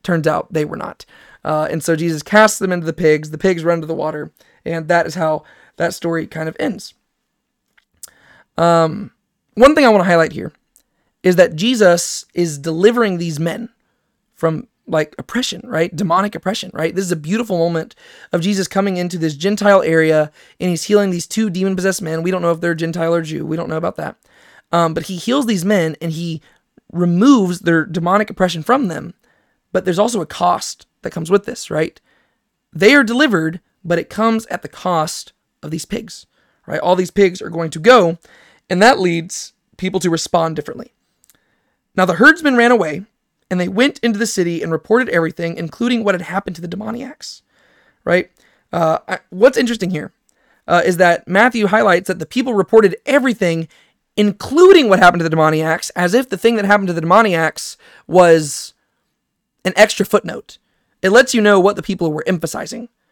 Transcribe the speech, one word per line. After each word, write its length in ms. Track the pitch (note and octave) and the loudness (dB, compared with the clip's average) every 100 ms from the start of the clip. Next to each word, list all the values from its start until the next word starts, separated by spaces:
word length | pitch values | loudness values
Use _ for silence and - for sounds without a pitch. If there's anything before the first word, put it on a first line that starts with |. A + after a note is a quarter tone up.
turns 240 | - E3 D#3 | -4 0 0
out 260 | E3 - | -2 -4
they 140 | D#3+ D3 | -6 -6
were 100 | - | -8
not. 300 | - - - - - _ D3 | -12 -14 -20 -20 -20 _ -6
Uh, 220 | D#3 D#3 | -4 -4
and 140 | E3 | -4
so 120 | E3+ D#3 | -2 -2
Jesus 280 | E3+ D3+ | -2 -4
casts 340 | - G#3+ G#3+ - | 0 4 4 2
them 140 | F#3+ | -4
into 160 | F3 D#3+ | -4 -6
the 60 | |
pigs, 360 | D#3+ D#3+ D3+ D3+ | 0 2 2 -2
the 80 | D#3 | -2
pigs 260 | F#3+ E3+ | -2 0
run 160 | E3 E3+ | -2 -2
to 60 | D#3+ | -4
the 80 | |
water, 380 | D#3+ D3+ D3+ D3+ _ _ _ - | -6 -6 -8 -12 _ _ _ -8
and 220 | E3 D#3 | -6 0
that 180 | E3+ E3 | 0 0
is 80 | |
how 300 | E3+ D#3+ D3+ - _ _ - | -2 -2 -2 -8 _ _ -6
that 180 | E3+ | -6
story 320 | - E3+ E3 - | -4 -4 -4 -6
kind 240 | D#3+ D#3+ | -8 -10
of 80 | - | -6
ends. 360 | D4 F3+ - _ _ _ _ _ _ _ _ _ _ _ - _ _ _ _ - | -6 -8 -14 _ _ _ _ _ _ _ _ _ _ _ -20 _ _ _ _ -2
Um, 540 | E3+ E3 D#3+ - - _ _ _ _ | 2 2 0 -4 -12 _ _ _ _
one 220 | G#3 C4+ D#4 | 4 6 6
thing 100 | B3+ | 4
I 40 | |
wanna 140 | G#3 F#3 | 4 4
highlight 260 | E3+ D#3+ | 2 2
here 200 | - - - _ _ _ _ _ _ | -4 -12 -14 _ _ _ _ _ _
is 140 | F#3 F3+ | 2 4
that 180 | F3 D#3 | 4 2
Jesus 720 | A3+ A#3+ F#3+ F3 - - - | 0 4 4 4 -2 -10 -8
is 240 | - E3+ C#3+ | -4 -4 -4
delivering 600 | D#3+ D#3+ G#3 A#3+ G#3+ F3 | -6 2 4 4 0 -2
these 220 | E3+ D3 | -6 -4
men 300 | E3 G#3 A#3 _ _ _ _ _ _ _ | -6 -6 -12 _ _ _ _ _ _ _
from, 320 | E3 D#3 - _ - | -4 -4 -10 _ -4
like, 300 | D#3+ D3+ - | -2 -2 -8
oppression, 440 | - B3 C4 - | -8 -6 -6 -8
right? 320 | B3 D#3+ - D#3 | -6 -4 -2 -2
Demonic 400 | F3+ F3 G3+ - | 0 0 -2 -4
oppression, 340 | F3+ - F#3 | -6 -6 -8
right? 200 | - E3 | -6 -4
This 120 | F3 F3+ | -4 -4
is 80 | |
a 20 | D#3+ | -4
beautiful 420 | D3+ A3 A3 F3 | -4 -4 -2 -2
moment 380 | E3+ E3 - _ - - - | -2 -2 -8 _ -20 -20 -8
of 80 | F3 | -4
Jesus 260 | F#3 G3 F3+ | -2 -2 -4
coming 300 | G3 G3+ F3+ | -2 -2 -2
into 200 | F3 F3 | -6 -4
this 200 | D#3+ C#3+ | -4 -2
Gentile 440 | F#3+ G#3+ G3+ G3 | -4 0 2 4
area, 500 | D#3+ E3 D#3+ D#3 D3 _ _ - | 4 2 2 2 0 _ _ -6
and 100 | F#3 | -4
he's 140 | E3 | -4
healing 280 | - G#3 G3 | 2 2 2
these 140 | F3 - | -2 -6
two 240 | A3 G#3+ | -4 -4
demon-possessed 520 | F3 F#3+ F#3 F#3+ F#3 | -2 -4 -2 -2 -4
men. 220 | E3 D#3+ | -6 -4
We 60 | F3 | -4
don't 120 | F#3 | -2
know 100 | E3+ | -2
if 80 | E3 | -2
they're 160 | E3+ E3 | -2 -2
Gentile 400 | E3 F3 E3 E3+ | -4 -4 -2 -2
or 60 | |
Jew. 240 | D#3 D3+ D#3 | -4 -8 -6
We 100 | E3 | -6
don't 140 | E3+ | -6
know 80 | D#3+ | -6
about 180 | E3+ - | -6 -6
that. 220 | D3+ - _ _ _ _ _ | -12 -14 _ _ _ _ _
Um, 200 | E3+ E3 | 0 0
but 100 | D#3+ | -2
he 120 | D#3+ F3+ | -8 -8
heals 300 | A3 C#4 A#3 | -2 -2 0
these 180 | F#3+ | 0
men, 320 | F#3 G3+ D#3+ D3 | 0 0 0 -4
and 100 | E3 | -8
he 300 | D#3+ E3+ D#3 _ _ _ _ _ | -8 -8 -10 _ _ _ _ _
removes 720 | E3+ F3 F3 C4 B3+ F#3 F3 | -2 0 4 4 4 2 -2
their 240 | F3 E3 E3 | 0 0 -2
demonic 440 | E3 E3+ G3+ G#3 | -4 -2 0 -2
oppression 320 | G3+ F#3 E3 | -2 -2 -2
from 280 | D3+ C4+ F#3+ | -2 -2 -2
them. 240 | D3 E3+ - _ _ _ _ _ | -6 -12 -18 _ _ _ _ _
But 140 | F#3 F#3 | -4 -2
there's 140 | F3 | 0
also 200 | A#3 A3+ | 0 -2
a 60 | D#3 | -6
cost 600 | - F3+ F3+ - - _ _ | -2 0 0 -6 -16 _ _
that 80 | - | -12
comes 200 | E3+ D#3+ | -8 -2
with 140 | G3 A#3 | -2 -2
this, 260 | B3 - | -12 -6
right? 300 | D#3 D#3+ - _ _ _ _ _ _ _ | -4 -4 -8 _ _ _ _ _ _ _
They 220 | D#3 G#3 C#4+ | 2 4 6
are 80 | |
delivered, 580 | A3 A#3+ D4+ F3+ D#3+ E3+ _ _ | 4 2 2 0 -2 -6 _ _
but 160 | E3+ E3+ | -4 -4
it 120 | - | -4
comes 360 | G#3 A3+ A3+ - | -2 0 0 -4
at 140 | F3 | -10
the 60 | - | -12
cost 640 | - F#3 E3 D#3+ - - _ _ _ | -8 -2 -2 -2 -8 -16 _ _ _
of 100 | D3+ | -10
these 140 | D#3+ - | -10 -8
pigs, 400 | - - - - _ _ _ - | -10 -10 -18 -20 _ _ _ -10
right? 140 | D3+ | -4
All 160 | F3 F3+ | 0 0
these 140 | F3+ | 0
pigs 300 | G3+ F#3+ F#3 | 2 0 0
are 80 | - | -10
going 200 | E3+ D#3+ | -8 -8
to 100 | D#3+ | 0
go, 380 | G3 B3 E3+ E3+ _ _ _ _ - | 4 6 4 -2 _ _ _ _ -4
and 120 | F3+ | 2
that 180 | A3+ C4+ | 4 4
leads 540 | F3+ E3+ E3+ - - _ _ - | 0 -2 -6 -12 -16 _ _ -10
people 240 | F#3 F#3 | -6 -2
to 80 | F3+ | -2
respond 480 | E3 - F3 D#3+ D3+ | -2 -2 -2 -2 -4
differently. 340 | - - - _ _ _ _ _ _ _ _ _ _ - | -10 -12 -16 _ _ _ _ _ _ _ _ _ _ -2
Now 100 | F#3 | 0
the 100 | E3+ | 4
herdsmen 400 | C#4+ E4+ D4 A#3+ | 6 6 2 2
ran 160 | A#3+ | 4
away, 340 | A#3 D#3+ D#3 G#3 _ _ _ - | 2 0 -6 -12 _ _ _ -6
and 80 | F3+ | -4
they 80 | F3+ | -2
went 320 | F#3+ C#4 - | 0 0 0
into 180 | A#3+ G3+ | -4 -2
the 80 | A3+ | -4
city 380 | G3 E3+ E3+ | -2 -4 -4
and 80 | E3 | -6
reported 380 | D#3+ - A#3 B3 | -6 0 0 0
everything, 480 | E3+ E3 E3 E3+ E3 | -2 -4 -6 -8 -8
including 460 | E3 - A#3+ A#3 | -10 -4 -2 -2
what 120 | G3+ F3+ | -2 -4
had 80 | |
happened 320 | E3+ F#3+ - E3 | -6 -8 -8 -10
to 60 | |
the 60 | E3+ | -10
demoniacs, 760 | F3+ G#3+ A#3+ C4 - - - _ _ _ _ _ _ | -10 -10 -10 -12 -16 -20 -20 _ _ _ _ _ _
right? 280 | - F3+ F3 _ _ _ _ | -4 -4 -4 _ _ _ _
Uh, 260 | F3 D#3+ D#3+ - | -2 -2 -2 -6
I, 120 | F#3 _ | -12 _
what's 300 | F#3 B3+ - | 2 2 2
interesting 320 | A#3+ A#3 F#3 | -2 -4 -6
here, 200 | D#3 - _ _ _ _ _ - | -6 -10 _ _ _ _ _ -2
uh, 140 | F3 | 0
is 140 | F#3 F3 | 2 2
that 300 | F3 E3+ - | 2 2 0
Matthew 400 | F#3+ B3 A#3 G3 | 2 2 2 0
highlights 400 | A3 G#3+ F3 F#3+ | 2 2 2 -2
that 100 | F3+ | -8
the 80 | D#3 | -6
people 300 | B3 C4 G#3 | -4 -2 -2
reported 400 | - A3 G3 - - | 4 6 6 2 0
everything, 640 | C#4 B3+ G#3+ F3+ E3 D#3+ _ _ _ _ - | 0 0 0 -2 -2 -6 _ _ _ _ 0
including 720 | G#3 - - D4 F#4 F#4 A3+ | 0 -2 0 6 8 8 6
what 80 | F#3 | 6
happened 220 | F3+ F3 | 6 4
to 40 | |
the 60 | E3 | 0
demoniacs, 640 | D#3+ D#3 D#3 D#3+ E3 - | 2 2 2 -2 -4 -4
as 240 | F3 F3+ A#3+ | -4 0 0
if 140 | B3+ | 0
the 80 | F#3+ | 0
thing 180 | A3+ A3+ | 0 2
that 100 | G3+ | 2
happened 220 | G#3 F#3+ | 2 2
to 60 | |
the 80 | E3+ | -2
demoniacs 760 | D#3+ G#3 A3 E3 D#3+ - - - _ - - | 2 4 4 2 -2 -4 -14 -16 _ -20 2
was 640 | F3+ F3 E3 D3 - - _ _ _ _ _ _ _ _ _ | 6 6 6 2 -8 -14 _ _ _ _ _ _ _ _ _
an 100 | F#3 F#3 | -2 4
extra 280 | G#3+ - | 4 2
footnote. 540 | G3 - E3 - - - _ _ _ _ | 0 -2 -2 -12 -14 -20 _ _ _ _
It 80 | F#3+ | 2
lets 240 | A3+ C4 A#3 | 4 4 2
you 60 | |
know 180 | G#3 G3 | 4 4
what 160 | G3 G3+ | 4 0
the 80 | |
people 280 | F3+ F#3 E3 | -6 -4 -4
were 120 | D3+ - | -4 -4
emphasizing, 640 | E3+ D#3+ - - - A#3+ _ _ | -4 -4 -8 -10 -14 -16 _ _